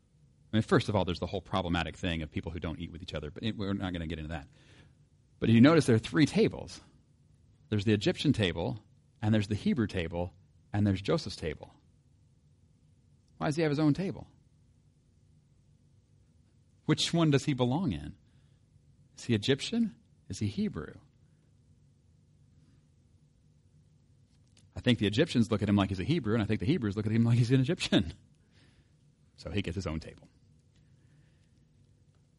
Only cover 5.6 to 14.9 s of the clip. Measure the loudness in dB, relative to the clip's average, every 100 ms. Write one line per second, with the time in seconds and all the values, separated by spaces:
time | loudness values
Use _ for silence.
5.6 | 8 8 4 2 2 2 2 4 0 0
6.6 | -12 -18 -20 _ _ _ _ _ _ _
7.6 | _ -2 2 2 2 0 2 2 2 0
8.6 | -4 -6 -12 _ _ _ 2 2 2 -2
9.6 | 0 0 0 -2 -4 -4 -6 -8 _ _
10.6 | _ 0 2 2 0 -2 -2 -8 -8 -8
11.6 | -12 -20 _ _ _ _ _ _ _ _
12.6 | _ _ _ _ _ _ _ -6 -4 0
13.6 | 0 2 2 2 -2 -8 -14 -20 _ _
14.6 | _ _ _